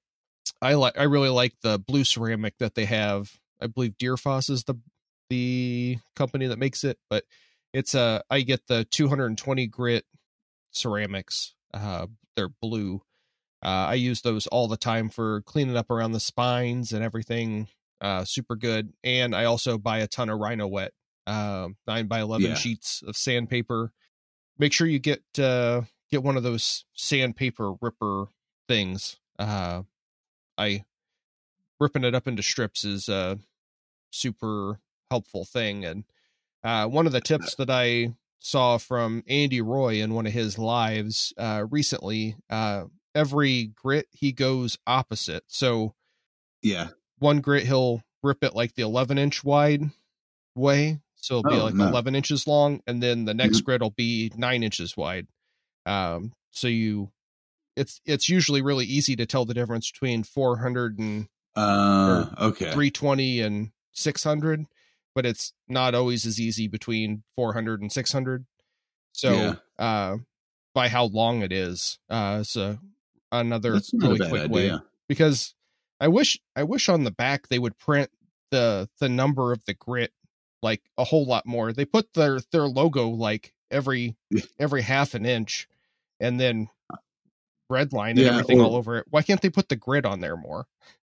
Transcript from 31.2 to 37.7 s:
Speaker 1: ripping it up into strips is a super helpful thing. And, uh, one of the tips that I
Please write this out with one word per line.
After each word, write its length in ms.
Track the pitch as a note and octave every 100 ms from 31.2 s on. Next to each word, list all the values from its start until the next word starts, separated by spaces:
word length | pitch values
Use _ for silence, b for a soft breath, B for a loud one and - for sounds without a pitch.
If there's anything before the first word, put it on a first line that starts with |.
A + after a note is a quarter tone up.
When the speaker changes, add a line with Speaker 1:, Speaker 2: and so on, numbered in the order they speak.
| _ _ _ _ _ -
Speaker 1:
ripping 240 | D3 C#3+
it 100 | B2
up 140 | B2 C3
into 160 | A2
strips 400 | - - A2 -
is 240 | G#2 G2 G#2
a 320 | G2 F#2 G2+ - _ _ _ _ _ _
super 720 | - B2+ G#2+ A2 G#2 G2 G#2 _ _ -
helpful 360 | B2 - G2 E2+
thing. 400 | B2 A2 G2+ F2
And, 180 | F#2 G#2+ _ _ _ _ _ A2+
uh, 220 | A2+ G#2+
one 180 | C#3+ E3
of 60 |
the 80 | B2+
tips 340 | - D#3 - -
that 140 |
I 460 | C3